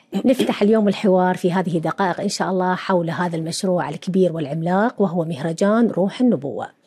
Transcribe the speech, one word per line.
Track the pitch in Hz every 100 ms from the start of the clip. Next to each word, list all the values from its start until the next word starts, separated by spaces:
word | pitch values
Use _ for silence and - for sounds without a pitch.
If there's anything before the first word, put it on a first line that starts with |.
| - 196 233
نفتح | 254 - -
اليوم | 208 220 202
الحوار | 196 208 185 180 180
في | 185
هذه | 175 180 165
الدقائق | 160 - 196 165
إن | 208
شاء | - 170
الله | 185 185 185
حول | - 185 165
هذا | 160 180 165
المشروع | 160 165 190 180 139
الكبير | 151 - 185 180
والعملاق | 165 143 160 165 185 226 -
وهو | 196 175 160
مهرجان | 139 165 165 202 220 233
روح | - 190 -
النبوة. | 254 175 139 101 - _